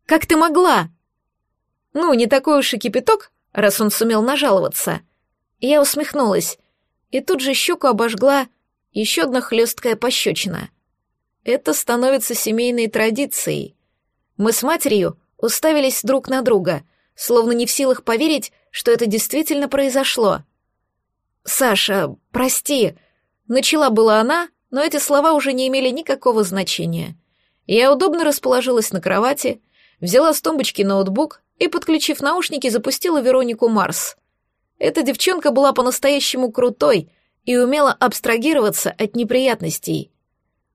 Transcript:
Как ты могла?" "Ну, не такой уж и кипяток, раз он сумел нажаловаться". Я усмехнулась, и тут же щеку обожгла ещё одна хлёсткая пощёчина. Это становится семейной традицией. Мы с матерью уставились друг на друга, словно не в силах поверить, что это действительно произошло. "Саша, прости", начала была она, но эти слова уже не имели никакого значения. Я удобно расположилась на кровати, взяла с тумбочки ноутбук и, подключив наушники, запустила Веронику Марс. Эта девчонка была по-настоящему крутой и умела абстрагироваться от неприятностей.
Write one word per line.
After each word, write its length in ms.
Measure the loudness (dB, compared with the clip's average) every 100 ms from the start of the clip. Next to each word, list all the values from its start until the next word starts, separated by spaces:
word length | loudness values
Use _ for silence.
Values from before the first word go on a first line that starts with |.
| 0
Как 200 | 0 2
ты 100 | 2
могла?" 520 | 4 4 4 2 0 _ _ _ _ _ _ _ _ _ _
"Ну, 220 | -2 2
не 120 | 2 2
такой 320 | 2 2 2
уж 140 | 2
и 60 | -4
кипяток, 520 | -4 -2 2 0 -2 _ _
раз 280 | 0 2 2
он 100 | 0
сумел 320 | 0 0 2
нажаловаться". 800 | 0 0 2 2 0 -4 -6 -6 _ _ _ _ _ _
Я 220 | 2 2
усмехнулась, 760 | 2 -2 -4 -2 0 0 -4 -8 _ _ _ _ _
и 100 | -6
тут 200 | -2 -2
же 120 | -2
щеку 320 | -2 -2 0 0
обожгла 600 | 2 0 0 2 2 -2 _ _ _ _
ещё 320 | -6 -4 -2
одна 160 | -2 -2
хлёсткая 540 | -2 0 0 -2 -4
пощёчина. 760 | -2 -2 -2 -2 -4 -6 -8 -12 _ _ _ _ _ _ _
Это 300 | -4 -2 -2
становится 600 | -4 -2 0 2 0 -2
семейной 540 | -6 -2 -2 0 0 -2
традицией. 880 | 0 0 0 -4 -4 -6 -6 -8 _ _ _ _ _ _ -4
Мы 140 | -2
с 100 | 0
матерью 560 | 0 0 0 0 0 -6 _ _
уставились 680 | -4 0 2 2 2 0
друг 260 | -2 -2 0
на 140 | -2
друга, 400 | 2 2 0 -4 -8 _ _
словно 380 | -10 0 2 2
не 140 | 0 -2
в 40 |
силах 320 | 0 0 0
поверить, 500 | 0 0 0 0 -4 _ _
что 180 | -4 0
это 160 | 2 2
действительно 640 | -2 -2 -2 -2 -2 -2
произошло. 760 | 0 0 0 0 0 0 0 -6 _ _ _ _ _ _ _ _ _
"Саша, 720 | -6 0 0 0 0 -2 -2 -6 _
прости", 640 | -2 -2 -2 -2 0 0 -4 _ _ _ _ -4
начала 440 | -2 0 2 2
была 280 | 4 4 4
она, 300 | 2 0 -4 _ -8
но 120 | -2
эти 160 | -2 -2
слова 360 | 0 2 4
уже 180 | 2 0
не 160 | -2 0
имели 220 | 0 -2
никакого 520 | -2 -4 -2 0 0
значения. 720 | 0 -2 -4 -4 -4 -6 -8 -12 _ _ _ _ -2
Я 260 | 2 4
удобно 320 | 4 2 0
расположилась 680 | 0 0 0 0 2 0 -2
на 100 | -4
кровати, 600 | -2 0 0 0 -4 -6 _ _ _ -10
взяла 320 | 2 4 4
с 80 | 2
тумбочки 420 | -2 -2 -2 -2
ноутбук 600 | 0 0 0 -2 -4 -6 _ -4
и, 100 | -2
подключив 520 | -2 -2 0 -2 -2
наушники, 480 | -2 -2 -4 -4 -2
запустила 500 | -2 -2 -4 -2 0
Веронику 480 | 2 2 2 0 0
Марс. 480 | 2 0 -4 -8 -12 _ _ _ _ _ -4
Эта 240 | -2 0
девчонка 480 | -2 -2 -2 0 0
была 220 | 2 2
по-настоящему 800 | 2 0 0 0 0 -2 -4 -4
крутой 600 | 0 -2 0 2 2 -2 _ _ _
и 120 | -2 0
умела 360 | 2 2 0
абстрагироваться 960 | 2 -2 -2 -2 0 2 2 0 -2 -4
от 240 | -4 -4
неприятностей. 960 | -4 -2 0 0 -2 -4 -8 -6 -6 -8 _ _ _ _ _ _